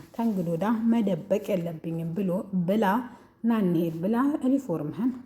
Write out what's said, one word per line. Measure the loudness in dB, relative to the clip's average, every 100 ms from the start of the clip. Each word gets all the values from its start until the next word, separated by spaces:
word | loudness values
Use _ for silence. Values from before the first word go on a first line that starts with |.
| -10
ከእንግዲህ | -4 -2 0 0
ወዲያ | 0 0 0 2
መደበቅ | 2 2 -2 0 -2 0
የለብኝም» | -2 -2 -6 -6 -4 -4
ብሎ | -2 -2 -2 -2 -2
ብላ | 2 2 4 2 -2 -12 -20 _
«ና | 0 2
እንሂድ» | 4 2 0 -2
ብላ | 0 2 2
«ዩኒፎርምህን | 2 2 0 0 -4 -4 -2 -2 -2